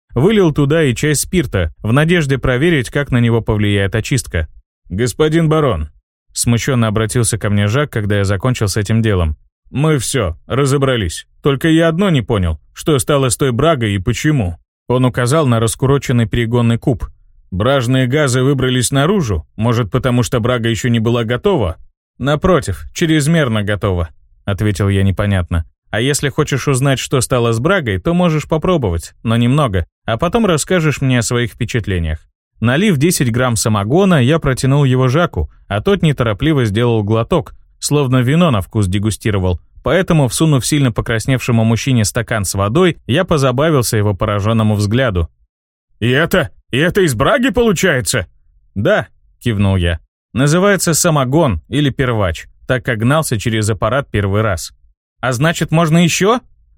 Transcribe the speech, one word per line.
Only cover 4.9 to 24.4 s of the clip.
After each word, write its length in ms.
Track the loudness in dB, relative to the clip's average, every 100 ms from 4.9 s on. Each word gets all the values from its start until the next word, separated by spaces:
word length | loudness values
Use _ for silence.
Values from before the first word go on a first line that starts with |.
«Господин 580 | -4 -2 0 0 2 2
барон», 400 | 2 0 -2 -6 -12 _ _ _
смущенно 540 | -4 0 0 0 0 0
обратился 500 | 0 0 0 -2 -2
ко 100 | -2
мне 200 | 0 0
Жак, 220 | 0 -2
когда 280 | -4 -2 0
я 60 |
закончил 440 | 0 -2 -2 -2 -2
с 80 | -2
этим 240 | 0 0
делом. 360 | 2 0 0 -4 _ _ -10
«Мы 280 | -2 0 0
все, 380 | -2 -2 -4 -6 -6
разобрались. 800 | -2 0 0 0 0 -4 -8 -16 _
Только 260 | -2 0 2
я 200 | 2 2
одно 220 | 0 0
не 100 | 0
понял, 400 | 0 -2 -2 -4 _
что 240 | -6 -2 0
стало 320 | 2 0 0
с 60 | 0
той 160 | -2
брагой 420 | 2 2 2 0
и 40 | -2
почему». 600 | -2 -2 0 0 -2 -8 _ _ -4
Он 200 | 0 0
указал 400 | 0 0 2 2
на 140 | 2
раскуроченный 680 | 0 0 0 0 0 0 0
перегонный 500 | -2 0 0 2 0
куб. 320 | -2 -2 -6 -14 _ _ -10
«Бражные 560 | -2 0 0 2 0 0
газы 360 | 0 0 2
выбрались 480 | 0 0 0 0 0
наружу? 560 | 0 0 0 -2 -4 -6 -4
Может, 340 | 0 0 -2
потому 320 | -2 0 0
что 180 | 0 -2
брага 280 | 0 0 -2
еще 200 | -2 0
не 120 | 0
была 240 | 0 0
готова?» 520 | -2 -2 0 0 -2 -6 -16 _ _ -8
«Напротив, 640 | -4 0 2 0 0 -8 -8
чрезмерно 720 | -4 0 0 2 2 2 0
готова», 480 | -2 -2 -2 -2 -4 -10 _ _